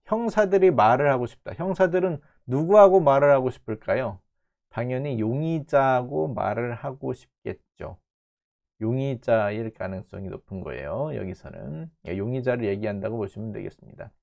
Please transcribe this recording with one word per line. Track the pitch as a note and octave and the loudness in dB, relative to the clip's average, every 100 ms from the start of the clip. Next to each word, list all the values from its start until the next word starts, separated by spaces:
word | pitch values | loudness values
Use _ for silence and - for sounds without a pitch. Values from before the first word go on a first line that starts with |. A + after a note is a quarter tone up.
| - | -6
형사들이 | A3 A#3 G#3+ G3 F#3+ F#3 | -4 0 0 2 4 4
말을 | A#2+ G#2+ C3 C#3+ | 6 6 6 4
하고 | B2+ A#2+ | 0 -2
싶다. | - - | -10 -14
형사들은 | F#2+ F#3 F#3 F3+ F3+ F3+ D3+ _ _ - | -6 -4 2 2 2 0 -4 _ _ -4
누구하고 | C3+ E3 G#3 G3 F#3 | -2 6 8 10 8
말을 | C#3+ C#3 C#3+ | 6 6 6
하고 | C3+ B2+ | 4 2
싶을까요? | - - G#2+ - A2+ A#2 G2 _ _ _ _ _ | -6 -8 -6 -2 -2 -4 -8 _ _ _ _ _
당연히 | A2+ B2 B2+ D3 A2+ | -8 -6 -4 -4 -2
용의자하고 | A2 C3+ E3 D#3+ - C#3+ C3 B2+ B2 D3+ D#3 | -2 -2 -2 -4 0 2 4 2 0 -4 -4
말을 | A2+ G2 G#2+ A#2+ A#2 | -2 -2 -2 -4 -6
하고 | C#3 C3 C3 | -10 -8 -8
싶겠죠. | B2+ _ _ - F#2 _ - - F2 _ _ _ _ _ _ _ - | -8 _ _ -12 -12 _ -16 -16 -16 _ _ _ _ _ _ _ -6
용의자일 | A2 C3 C#3 B2 - A2+ G#2 G#2+ A2+ | -4 -2 -4 -4 0 2 2 -4 -8
가능성이 | - F#2+ F#2+ - G2 F#2+ | -8 -8 -8 -12 -12 -12
높은 | G2+ - F#2+ | -12 -12 -12
거예요. | D#2+ B1+ C#2+ A2 D3+ | -10 -10 -8 -6 -6
여기서는. | A#2 F#2+ - - - C#3+ D#3+ E3 _ - | -6 -8 -10 -16 -16 -12 -12 -14 _ -10
예, | F#2+ | -6
용의자를 | A2+ B2+ B2 B2 G#2 | -6 -4 -4 -4 -4
얘기한다고 | G2 G#2+ G2+ G#2+ A#2 | -4 -6 -6 -6 -6
보시면 | G2+ G#2 A2 | -8 -10 -12
되겠습니다. | G#2 G2 - - - - _ | -10 -12 -16 -20 -20 -20 _